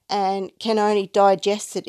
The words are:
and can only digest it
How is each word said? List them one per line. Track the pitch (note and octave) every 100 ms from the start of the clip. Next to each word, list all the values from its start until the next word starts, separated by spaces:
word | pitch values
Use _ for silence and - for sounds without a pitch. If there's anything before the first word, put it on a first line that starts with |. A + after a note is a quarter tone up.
| -
and | G3+ F#3+ G3 G3 -
can | A3+ A3
only | G#3 G#3 G3
digest | G#3 G3 F#3+ - G#3 -
it | G3